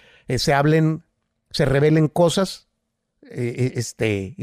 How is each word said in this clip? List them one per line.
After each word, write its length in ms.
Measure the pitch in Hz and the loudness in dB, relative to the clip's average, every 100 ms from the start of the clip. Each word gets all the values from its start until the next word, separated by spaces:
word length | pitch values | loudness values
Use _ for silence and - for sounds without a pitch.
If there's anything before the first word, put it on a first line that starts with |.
| _ _ - | _ _ -6
eh, 120 | 127 | -4
se 140 | - | 0
hablen, 520 | 139 147 160 156 160 _ _ _ _ _ | 2 2 2 2 -2 _ _ _ _ _
se 140 | - | -2
revelen 440 | 131 139 151 160 151 | 0 2 4 4 2
cosas, 600 | - 170 196 190 - _ _ _ _ _ _ | 2 2 2 -4 -6 _ _ _ _ _ _
eh, 320 | 269 147 120 120 | -16 -6 -6 -2
eh, 160 | 127 - | -4 -4
este, 580 | 113 - 113 101 95 - | -8 -4 -4 -2 -6 -8